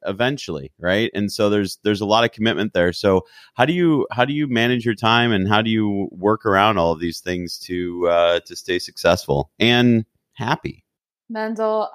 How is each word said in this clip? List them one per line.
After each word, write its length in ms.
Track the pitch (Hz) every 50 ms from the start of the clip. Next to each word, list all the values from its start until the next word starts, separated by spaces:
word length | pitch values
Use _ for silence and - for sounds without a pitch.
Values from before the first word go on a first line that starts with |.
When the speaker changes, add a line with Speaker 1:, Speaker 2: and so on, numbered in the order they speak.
| -
Speaker 1:
eventually, 680 | - 98 98 120 127 143 131 - - 80 71 67 67 - _
right? 320 | 85 90 98 107 113 - -
And 160 | 98 104 101
so 200 | - - 107 104
there's, 300 | 104 104 101 92 - - -
there's 160 | 104 104 98
a 60 | 107
lot 180 | 101 107 113 117
of 80 | 113
commitment 400 | - 107 107 113 87 82 104 107
there. 220 | - 90 87 90 87
So 320 | - - 101 92 92 - - - - - _ _
how 100 | - 127
do 80 | 143 175
you, 340 | 180 175 165 156 135 - -
how 140 | 104 120 123
do 80 | 131
you 160 | 147 147 151
manage 380 | 135 120 113 117 123 127 120 110
your 100 | 120 110
time, 380 | - 117 110 117 120 120 117 110
and 160 | 95 95 104
how 120 | 104 107
do 80 | 110 113
you 380 | 110 110 107 104 101 98 98 -
work 340 | - 90 92 104 110 - -
around 320 | 107 98 95 101 110 104
all 160 | 92 85 85 82
of 60 | 78
these 200 | 87 85 82 -
things 380 | - 90 90 90 87 87 - -
to, 480 | - - 90 90 90 87 87 87 87
uh, 320 | 85 85 85 85 85 87 85
to 140 | - - 87
stay 240 | - - - 90 90
successful 720 | - - - - - 85 87 - - - 69 71 71 - _ -
and 460 | 107 117 120 123 123 123 117 113 110 - _ _ _ _ _
happy? 500 | - 117 120 151 - - - - - _ _ _ _ _ _ _ _ _
Speaker 2:
Mendel, 600 | - 226 214 220 220 226 214 220 214 220 220 208 - -